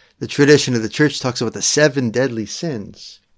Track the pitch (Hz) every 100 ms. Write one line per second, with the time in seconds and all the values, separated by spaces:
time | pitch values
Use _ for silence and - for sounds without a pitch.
0 | _ _ 117 - 143 147 - 120 110 -
1 | 151 - 131 120 113 101 - - 151 135
2 | 123 110 131 117 104 - 170 123 98 -
3 | - - _